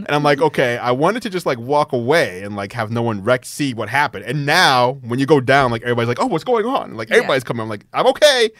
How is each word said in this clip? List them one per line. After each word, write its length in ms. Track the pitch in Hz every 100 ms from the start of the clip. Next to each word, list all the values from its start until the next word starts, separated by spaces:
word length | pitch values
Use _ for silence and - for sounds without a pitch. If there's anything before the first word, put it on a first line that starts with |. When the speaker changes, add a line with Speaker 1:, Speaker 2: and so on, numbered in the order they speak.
| -
Speaker 1:
And 20 | 147
I'm 60 |
like, 180 | 147 143
"Okay, 380 | 160 160 127 117
I 140 | 117
wanted 300 | 127 165 233
to 60 | -
just, 140 | 180
like, 140 | 170 123
walk 340 | 120 147 147
away 500 | 127 117 165 120 90
and, 140 | 101 104
like, 160 | 101
have 180 | 123 110
no 120 | 117
one 200 | 117 107
wreck, 220 | 98 123
see 300 | - - 143
what 160 | 117 107
happened." 340 | 135 147 -
And 220 | 104 147 143
now, 460 | 165 170 127 123 139
when 160 | 120 123
you 80 | 139
go 120 | 151
down, 320 | 127 139 131
like, 120 | 117
everybody's 260 | 120 120 117
like, 120 | 120
"Oh, 60 | 247
what's 180 | 165
going 200 | - 240
on?" 320 | 214 269 - 107
Like, 140 | 113
Speaker 2:
Yeah. 60 | 214
Speaker 1:
everybody's 280 | - 139
coming. 160 | - 120
I'm 40 | 110
like, 160 | 107 -
"I'm 140 | 135 208
okay." 420 | 269 294 262 226